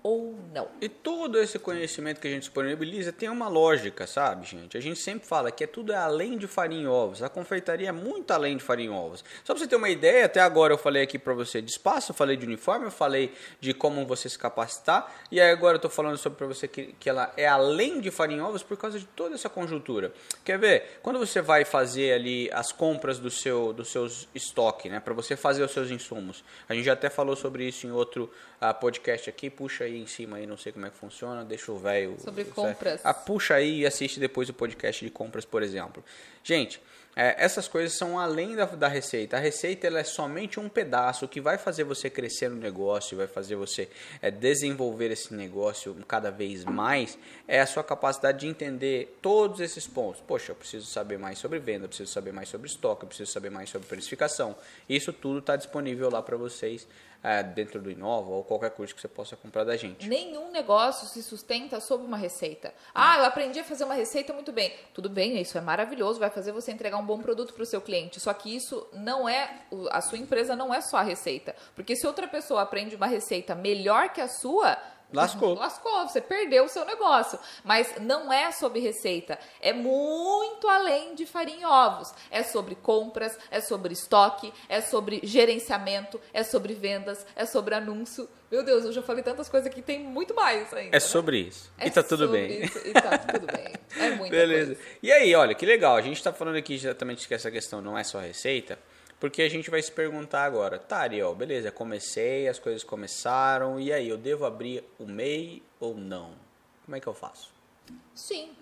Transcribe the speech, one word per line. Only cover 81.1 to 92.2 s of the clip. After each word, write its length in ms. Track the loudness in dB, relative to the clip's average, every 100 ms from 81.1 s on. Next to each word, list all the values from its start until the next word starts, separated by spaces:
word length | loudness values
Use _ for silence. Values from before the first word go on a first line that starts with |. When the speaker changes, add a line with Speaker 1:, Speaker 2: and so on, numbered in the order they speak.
| -10
Speaker 1:
de 100 | -8
farinha 360 | -6 -6 -4
e 40 | 4
ovos. 480 | 6 6 2 -8 -14 -6
É 140 | -4
sobre 320 | -2 -2 -4 -4
compras, 600 | 2 2 2 -4 -6 -6 -6
é 100 | -4
sobre 320 | -2 -4 -4
estoque, 600 | -8 6 8 8 6 -10 -14 -4
é 120 | -2
sobre 380 | 0 -2 -2 -6
gerenciamento, 960 | 2 6 6 6 0 -2 -2 -4 -6 -14 -6
é 120 | -4
sobre 320 | 0 0 -2 -6
vendas, 500 | -4 -4 -6 -10 -12 -6
é 80 | -2
sobre 260 | 0 0
anúncio. 560 | -2 -2 -8 -8 -10 -12 -14 _
Meu 120 | -2
Deus, 220 | 4 4 4
eu 60 |
já 100 | -4
falei 220 | -4 -4
tantas 260 | -2 -6 0
coisas 240 | 2 2
que 80 | -6
tem 180 | -6 -6
muito 360 | -6 -6 -4 2
mais 360 | 4 2 -2
ainda, 160 | -8 4
Speaker 2:
É 20 |
Speaker 1:
né? 60 | 4
Speaker 2:
sobre 400 | 4 2 2 0
isso. 320 | -2 -10 -20 -4
Speaker 1:
É 100 | 2
Speaker 2:
E 40 |
tá 120 | 4
tudo 220 | 4 2